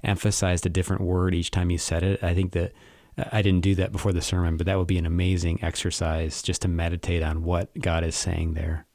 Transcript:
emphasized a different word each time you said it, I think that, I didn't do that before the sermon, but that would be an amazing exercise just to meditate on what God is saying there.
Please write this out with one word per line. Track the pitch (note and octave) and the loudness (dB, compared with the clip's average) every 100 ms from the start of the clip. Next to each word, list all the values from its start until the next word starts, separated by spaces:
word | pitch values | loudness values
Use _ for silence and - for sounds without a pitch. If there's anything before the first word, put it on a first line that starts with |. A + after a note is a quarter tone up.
emphasized | A2+ G2 G#2+ - F#2+ F2 F2 | 0 0 0 2 2 2 0
a | |
different | E2+ F2+ F#2+ | 0 0 0
word | F2+ F2+ F#2 | 0 2 2
each | F2 E2 | 2 0
time | - F2+ | 0 2
you | E2+ | 0
said | - E2 | 0 0
it, | F2+ G2 | 2 0
I | F2 | 0
think | E2+ F#2 | 2 2
that, | F2+ E2+ - - - _ - - | 0 -4 -6 -20 -20 _ -10 -4
I | A2 | 0
didn't | G2+ F#2 | 4 4
do | F#2 | 4
that | F#2+ F#2 | 2 0
before | G2 G#2 | 0 0
the | F2 | 0
sermon, | - F2+ E2+ E2 | 0 0 0 0
but | E2+ | 0
that | F#2+ | 0
would | F2 | 2
be | F#2 | 0
an | E2 | 2
amazing | E2+ F2+ F#2 F2 E2 | 2 2 2 0 0
exercise | E2 - F2 - E2+ D#2+ D#2+ - | -2 -4 -4 -2 -2 0 -2 -4
just | - F2+ | -6 -2
to | F#2+ | -2
meditate | E2+ E2 F2 - F2 | 0 -2 -2 -2 0
on | D#2 D#2+ | 0 -2
what | E2 F2 - - | 0 -2 -2 -4
God | F2+ E2 | -2 0
is | E2 - | 0 -2
saying | - E2 E2 | -2 -2 -2
there. | D#2 D#2+ D#2+ - | -2 -2 -4 -8